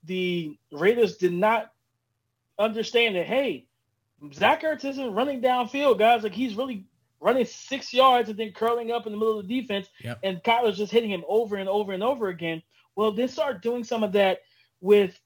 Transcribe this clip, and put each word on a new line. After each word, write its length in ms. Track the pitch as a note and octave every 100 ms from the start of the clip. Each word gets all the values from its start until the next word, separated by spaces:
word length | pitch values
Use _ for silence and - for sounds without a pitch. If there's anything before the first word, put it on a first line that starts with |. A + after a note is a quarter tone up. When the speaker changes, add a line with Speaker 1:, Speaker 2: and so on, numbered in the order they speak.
Speaker 1:
the 540 | D#3+ F#3 F3+ F3 D#3+ D3 _
Raiders 460 | C#3+ F3+ A#3+ G#3 -
did 160 | F3+
not 380 | F3 G#3+ A3+ - _ _ _ _ _ _ _ _ -
understand 560 | A3 A3 A3 A#3 A#3 F#3
that, 100 | D#3+
hey, 400 | A#3+ C#4 C#3 _ _ _ _ _ _ D3
Zach 300 | C#3 G#3 D#4+
Ertz 240 | D#4 D4+ C#4
isn't 260 | C#4 C4
running 300 | G3 C#4 C4+
downfield, 560 | B3+ B3+ A#3 C#4 C#4+ G#3
guys. 240 | A3 A#3
Like, 100 | G#3
he's 220 | F#3+ C4
really 320 | G3+ C4+ G#3+ - _ _ _
running 240 | F3 B3+
six 480 | A#3 - - C4+ -
yards 380 | B3 C4 B3 A3
and 80 | G#3
then 140 | A3
curling 400 | F3+ A3+ A#3+ A3+
up 120 | A#3
in 80 | A3+
the 60 | G#3
middle 200 | A3 G#3+
of 80 | F#3+
the 140 | B3
defense, 280 | A3+ G3+ - _
Speaker 2:
Yep. 180 | A#2 A2+
Speaker 1:
and 200 | F#3+ F3+
Kyler's 360 | A#3 A#3 A#3+ F#3+
just 120 | G#3
hitting 200 | A3+ A3+
him 140 | F#3+ D#3
over 280 | G#3 A3+ G3+
and 120 | F#3+
over 240 | G3+ G3+
and 100 | F#3+
over 260 | A3 C4+ G#3
again. 340 | F3 E3 E3 _ _ _ -
Well, 160 | G#3+
they 140 | G3+ B3+
start 360 | C4 D4 G#3+
doing 220 | A3+ B3
some 180 | A3+ A#3
of 100 | G#3
that 280 | G3+ F#3+ F3+ _ _ _ _
with 400 | F#3 G#3 F#3+ -